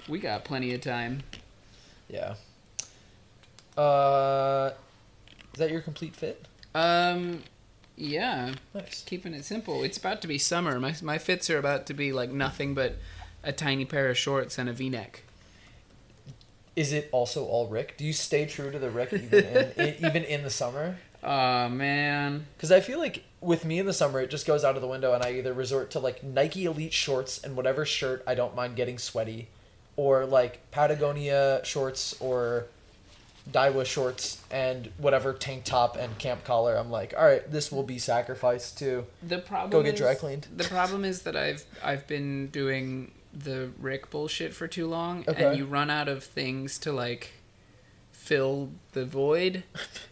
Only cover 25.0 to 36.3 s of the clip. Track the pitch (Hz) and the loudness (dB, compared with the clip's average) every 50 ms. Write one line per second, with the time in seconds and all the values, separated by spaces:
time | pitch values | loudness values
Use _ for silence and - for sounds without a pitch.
25 | 131 127 123 120 123 123 127 127 127 127 127 127 131 120 135 135 131 - - 143 | 2 2 4 4 2 0 0 -2 -2 -2 -2 -2 -2 0 0 -2 -2 -2 -4 -2
26 | 127 127 120 - - 139 127 135 143 160 - 185 185 170 151 151 160 160 - - | -2 -2 -2 -4 -8 -2 2 2 2 2 2 0 -2 -2 -2 -2 -4 -2 -2 -2
27 | - 147 135 127 127 - - - - 139 135 127 127 127 131 143 151 147 - - | 0 2 0 0 0 -2 -6 -8 -6 -6 -4 0 2 2 2 2 0 -2 -2 -2
28 | 143 131 127 123 - - 127 117 120 110 98 117 123 123 120 117 123 123 123 117 | -2 -2 -2 -2 -2 -2 0 0 0 0 -2 -4 -4 -4 -2 -2 -2 -2 -4 -6
29 | - - - 113 110 110 113 113 117 - - - - - - - - - - - | -8 -6 -4 -4 -4 -4 -6 -8 -12 -14 -18 -20 -20 -20 -20 -20 -20 -8 -4 2
30 | 143 139 135 131 131 131 135 131 123 120 - - - - - 147 147 151 151 147 | 4 6 6 6 6 6 6 6 6 4 0 -8 -18 -6 2 4 4 4 4 2
31 | 147 143 143 147 147 143 139 139 139 139 135 131 - - - 147 135 131 135 - | 2 0 0 0 0 2 4 4 4 4 4 2 0 -2 -2 -2 -2 -2 -2 -2
32 | - - - - 131 131 127 123 120 117 120 120 117 - - - - - - - | -4 -4 -6 -4 -2 0 0 2 2 2 0 0 -2 -4 -10 -20 -20 -20 -20 -20
33 | - - - - - - - - - - - 131 131 139 135 135 127 127 - 151 | -20 -20 -20 -20 -20 -20 -20 -20 -10 -2 2 4 4 6 4 4 0 0 0 0
34 | 131 123 123 - - - - - - - 127 135 131 127 131 127 120 113 - - | 0 0 0 -2 -4 -4 -6 -8 -10 -6 -4 -2 0 0 -2 -4 -6 -10 -8 0
35 | 143 143 135 131 131 135 131 131 - 139 135 127 120 - 139 123 120 117 - - | 4 4 4 6 4 2 -2 -4 -6 -8 -8 -8 -4 0 4 4 4 4 2 -2
36 | 123 120 110 - - 131 | -6 -6 -6 -6 -4 -4